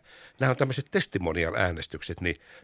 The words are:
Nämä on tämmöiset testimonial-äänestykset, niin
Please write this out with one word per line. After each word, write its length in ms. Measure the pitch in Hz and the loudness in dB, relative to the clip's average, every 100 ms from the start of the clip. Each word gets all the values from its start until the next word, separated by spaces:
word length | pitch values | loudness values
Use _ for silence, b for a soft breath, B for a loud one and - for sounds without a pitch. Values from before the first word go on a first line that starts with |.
| - b b b | -12 b b b
Nämä 100 | 131 | 0
on 60 | 123 | 2
tämmöiset 300 | 131 131 - | 0 -2 -2
testimonial-äänestykset, 1300 | 196 - 95 85 82 82 110 92 78 - 76 - 87 | 0 0 0 0 2 2 2 0 0 -6 -8 -8 -4
niin 160 | 87 - b b | -4 -4 b b